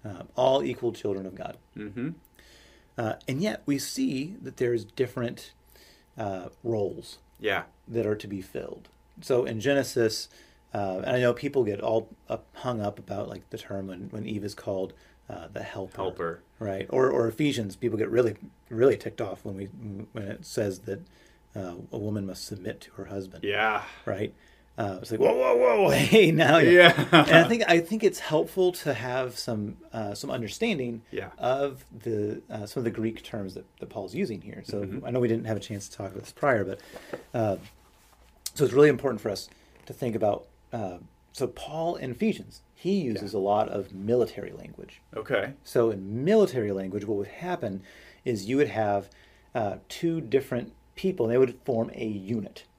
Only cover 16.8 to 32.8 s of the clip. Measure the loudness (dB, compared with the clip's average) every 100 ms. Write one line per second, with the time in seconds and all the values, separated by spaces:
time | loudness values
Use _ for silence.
16.8 | -2 2 4 4 0 0 0 0 -6 -4
17.8 | -2 -2 2 4 2 0 -16 _ _ 2
18.8 | 4 4 -4 -8 -8 -8 -10 -10 -10 -12
19.8 | -12 -12 -12 -10 -10 -12 -8 -4 -4 -4
20.8 | -8 -10 -12 _ -20 _ _ -12 -10 -12
21.8 | -10 -6 -4 -4 -6 -10 -12 -10 -10 -12
22.8 | -16 -16 -10 -10 -10 -8 -2 0 2 0
23.8 | -6 -12 -6 -4 -6 -8 _ _ _ -8
24.8 | -6 -6 -6 2 4 4 4 6 6 6
25.8 | 6 4 8 8 8 6 8 8 10 12
26.8 | 10 8 6 8 10 10 8 2 6 4
27.8 | 4 2 2 0 0 0 0 2 2 2
28.8 | -4 -4 -2 -4 -4 -6 -6 -4 -4 -10
29.8 | -12 -8 -8 -8 -8 -6 -6 -4 -2 -2
30.8 | -4 -8 -8 -10 -10 -4 -2 0 -2 -6
31.8 | -18 -10 -4 -2 -2 -6 -10 -10 -8 -4